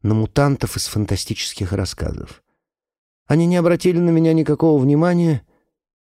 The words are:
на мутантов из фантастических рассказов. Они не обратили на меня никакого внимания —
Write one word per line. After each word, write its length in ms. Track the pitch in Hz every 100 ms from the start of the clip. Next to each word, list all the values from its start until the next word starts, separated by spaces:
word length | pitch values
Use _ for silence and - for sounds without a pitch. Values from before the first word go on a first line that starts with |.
на 120 | 104
мутантов 640 | 110 110 - 143 139 - -
из 100 | -
фантастических 840 | 104 104 98 - 113 - - 95
рассказов. 680 | 101 92 - 76 52 - - _ _ _ _ _ _ _ _ -
Они 180 | 147 170
не 120 | 180
обратили 420 | 170 170 185 170
на 100 | 175
меня 240 | 165 165
никакого 480 | 160 151 147 165 151
внимания — 600 | 131 147 175 175 170 143 - _ _ _ _ _